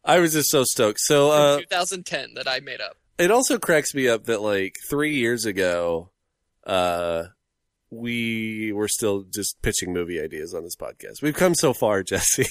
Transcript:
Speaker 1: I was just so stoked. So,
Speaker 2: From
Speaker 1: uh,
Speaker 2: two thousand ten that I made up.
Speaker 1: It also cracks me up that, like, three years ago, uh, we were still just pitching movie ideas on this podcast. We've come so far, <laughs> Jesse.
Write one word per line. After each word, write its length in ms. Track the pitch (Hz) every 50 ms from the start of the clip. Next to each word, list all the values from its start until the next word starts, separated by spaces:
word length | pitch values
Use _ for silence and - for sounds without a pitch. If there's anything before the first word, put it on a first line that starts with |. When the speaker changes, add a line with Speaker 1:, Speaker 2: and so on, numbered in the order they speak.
| -
Speaker 1:
I 140 | - 156 180
was 120 | 175 160 156
just 160 | 151 139 -
so 140 | - 143 127
stoked. 360 | - - - 117 107 107 -
So, 300 | - - 151 143 143 147
Speaker 2:
From 80 | 151 151
Speaker 1:
uh, 180 | 147 143 143 143
Speaker 2:
two 60 | -
thousand 400 | _ 190 180 175 - 196 185 175
ten 280 | - 175 143 127 120 117
that 120 | 127 131 131
I 120 | 131 131
made 200 | 135 139 127 120
up. 160 | 107 92 - _ _ _ _ -
Speaker 1:
It 120 | 175 180
also 280 | 220 247 262 - 285 208
cracks 360 | - - 170 151 143 - -
me 140 | 139 131 120
up 160 | 117 107 -
that, 160 | 120 117 101
like, 360 | 104 107 101 98 95 92 _ - - -
three 260 | 147 143 151 151 151
years 280 | 135 117 117 120 117 110
ago, 640 | 110 95 95 92 90 87 87 85 85 85 82 82 _ _ _ _ _ _ _ _ _ _ _ _
uh, 580 | - 98 92 90 90 85 87 87 85 85 82 82 87 _ _ _ _ _ _ _ _ _ _ _ _
we 840 | 117 113 117 120 120 117 117 117 113 113 110 110 110 107 110 110
were 160 | 101 104 107 104
still 340 | - - 113 104 101 101
just 380 | 95 92 - 104 95 - - _
pitching 300 | - 117 104 - - 90
movie 280 | 90 87 87 82 87 80
ideas 340 | 76 80 - 78 76 85 90
on 100 | 82 82
this 120 | 90 -
podcast. 460 | _ 78 60 - _ - - - -
We've 120 | 135 151 147
come 200 | - 180 180 170
so 180 | - - 143
far, 300 | 117 - 127 107 104 98
<laughs> 20 | 92
Jesse. 420 | - 98 92 - - - - 92 -